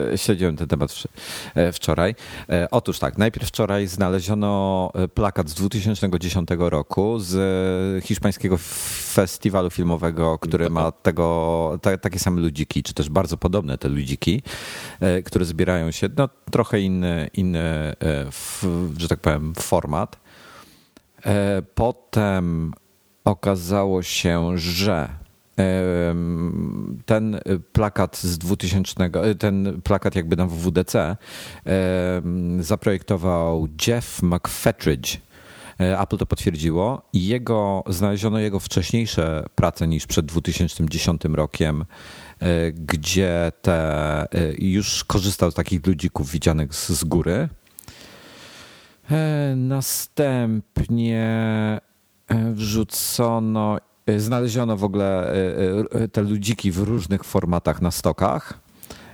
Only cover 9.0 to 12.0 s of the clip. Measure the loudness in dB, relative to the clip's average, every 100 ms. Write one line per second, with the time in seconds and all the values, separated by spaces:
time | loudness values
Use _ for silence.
9 | 0 2 2 0 0 2 0 0 0 0
10 | 0 0 0 0 0 0 2 0 0 0
11 | -2 2 2 2 0 0 0 -2 0 0